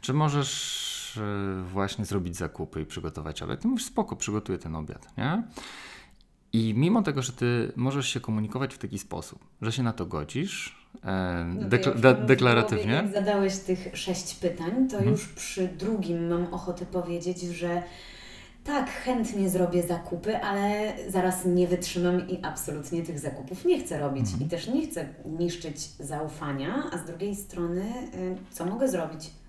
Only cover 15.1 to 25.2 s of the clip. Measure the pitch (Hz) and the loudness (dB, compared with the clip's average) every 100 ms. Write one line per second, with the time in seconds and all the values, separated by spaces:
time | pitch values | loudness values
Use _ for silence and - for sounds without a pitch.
15.1 | - - - - - 180 - 208 220 165 | 4 0 -10 -8 -2 -2 0 -2 0 0
16.1 | 170 170 170 175 180 - 175 175 185 175 | 0 0 0 0 -4 -6 -6 -4 -4 -2
17.1 | 170 175 180 180 170 175 175 175 - - | -2 -2 -4 -4 -4 -2 -2 -4 -14 -16
18.1 | - - - - - - 285 254 - - | -18 -18 -18 -20 -16 -2 0 0 -4 0
19.1 | 254 208 202 190 180 175 175 175 170 - | 0 2 2 2 4 4 4 2 0 -2
20.1 | 175 208 220 - 202 202 208 214 - - | -4 -2 0 0 2 2 2 0 -4 -2
21.1 | 190 180 185 185 180 175 175 - 180 175 | 2 2 2 4 4 6 4 0 0 4
22.1 | 180 - 185 - 143 - 147 147 170 165 | 2 0 -4 -4 -6 -6 -6 -4 -4 -4
23.1 | 156 143 - 131 190 349 330 - 156 143 | -4 -6 -6 -8 -2 4 4 2 -2 -2
24.1 | 135 110 92 147 170 214 269 320 - 139 | 0 0 0 -2 -2 0 0 0 -4 -6
25.1 | - | -8